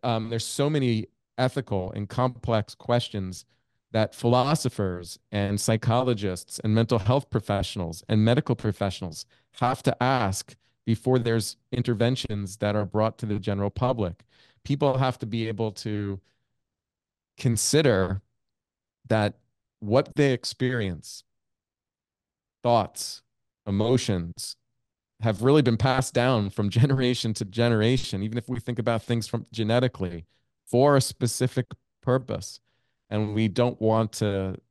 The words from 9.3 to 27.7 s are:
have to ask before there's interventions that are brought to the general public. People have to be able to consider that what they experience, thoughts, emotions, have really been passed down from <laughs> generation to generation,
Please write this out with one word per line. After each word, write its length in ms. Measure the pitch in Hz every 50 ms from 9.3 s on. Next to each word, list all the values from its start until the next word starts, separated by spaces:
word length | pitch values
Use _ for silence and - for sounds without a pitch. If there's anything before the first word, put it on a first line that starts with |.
| _ _ _ _ _ -
have 220 | 123 123 135 - -
to 200 | 143 - - 120
ask 520 | 127 135 127 117 95 95 - - - - _ _ _ _ _ _
before 320 | - 113 - - 127 131 127
there's 380 | 117 117 113 113 101 - - _ _ _ -
interventions 840 | 127 127 - 120 98 117 120 131 127 - - 104 101 101 95 95 -
that 180 | - 104 104
are 80 | 104 104
brought 340 | 90 - 107 107 110 110 -
to 80 | -
the 120 | 107 107 104
general 320 | 92 - 101 98 101 101
public. 520 | - - 127 123 131 117 104 87 85 _ _ _ _ _ _ _ _ _ _
People 340 | - - 139 151 139 131 127
have 200 | 135 131 123 -
to 80 | -
be 220 | 110 104 117 113 110
able 240 | 113 101 113 110 98
to 480 | - - 113 104 104 104 101 98 95 _ _ _ _ _ _ _ _ _ _ _ _ _ _ _ _ _ _ _ _ _ _ _
consider 880 | _ - 127 117 107 - - - 147 160 139 110 92 92 85 95 98 _ _ _ _ _ _ _ _ _ _ _ _ _ _ _ _ _ -
that 260 | 113 110 104 104 - _ _ _ _ _ _ _ _ _
what 340 | - 101 107 131 139 - -
they 180 | 147 147 139 127
experience, 920 | 120 - - - _ 131 127 131 123 107 95 87 76 - - - - _ _ _ _ _ _ _ _ _ _ _ _ _ _ _ _ _ _ _ _ _ _ _ _ _ _ _ _ _
thoughts, 600 | 120 120 117 98 - _ - - - - - _ _ _ _ _ _ _ _ _
emotions, 920 | 104 98 98 107 113 131 123 - - 104 90 85 85 85 - - - - _ _ _ _ _ _ _ _ _ _ _ _ _
have 220 | 110 117 107 92 110
really 200 | 131 143 156 139
been 140 | 123 117
passed 380 | 104 - 135 127 131 135 - -
down 360 | 127 120 127 131 113 101 98
from 200 | - - 104 101
<laughs> 0 |
generation 640 | - 117 120 139 135 131 127 123 123 117 - 113 104
to 100 | - 117
generation, 800 | 98 90 117 120 120